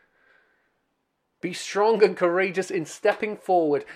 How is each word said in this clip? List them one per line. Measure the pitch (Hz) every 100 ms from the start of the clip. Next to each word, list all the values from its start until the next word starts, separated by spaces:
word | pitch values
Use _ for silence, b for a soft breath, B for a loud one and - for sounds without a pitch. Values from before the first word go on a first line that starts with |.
| b b b b b b b b _ _ _ _ _ _
Be | 175
strong | 175 - 196 214 220
and | 208 185
courageous | 175 175 190 180 185
in | 196 151
stepping | - 202 185 214 208
forward | - 180 156 139 -